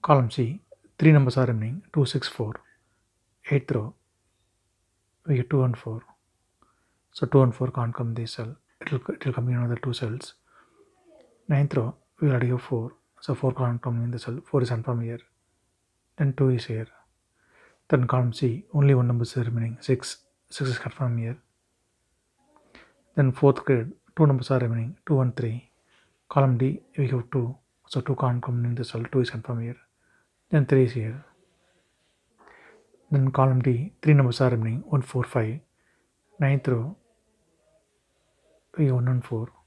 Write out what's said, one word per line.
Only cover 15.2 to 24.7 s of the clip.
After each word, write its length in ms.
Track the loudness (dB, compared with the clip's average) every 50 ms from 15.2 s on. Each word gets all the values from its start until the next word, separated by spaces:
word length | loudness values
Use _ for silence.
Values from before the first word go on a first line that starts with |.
| _ _ _ _ _ _ _ _ _ _ _ _ _ _ _ _ _ _ _
Then 180 | -2 -2 -2 2
two 120 | 2 2 2
is 160 | 2 0 -2
here. 240 | -6 -6 -8 -8 -10 _ _ _ _ _ _ _ _ _ _ _ _ _ _ _ _ _ _ _ _
Then 200 | 2 2 2 2
column 240 | 2 0 0 0
C, 320 | -2 -2 -2 -2 -2 -4 -10 _ 0
only 200 | 4 6 6 6
one 120 | 6 4
number 160 | 2 0 0
is 140 | -2 -4 -4
remaining, 420 | -4 -4 -2 -2 -4 -4 -4 -6 -8
six. 380 | -2 -2 -2 -2 -2 -12 -14 _ _ _ _ _ _ _
Six 200 | -10 -6 -4 -4
is 80 | -4 -4
confirmed 420 | -6 -10 -6 -4 -4 -2 -2 -4
here. 180 | -4 -6 -8 -10 _ _ _ _ _ _ _ _ _ _ _ _ _ _ _ _ _ _ _ _ _ _ _ _ _ _ _ -20 -20 _ _ _ _ _ _
Then 160 | 2 2 2
fourth 340 | 2 4 4 4 4 4 0
grid, 280 | 0 0 0 0 -6 -12 _ _ _ _
two 100 | 4 4
numbers 240 | 4 4 2 0 0
are 80 | 0 0
remaining, 400 | 0 0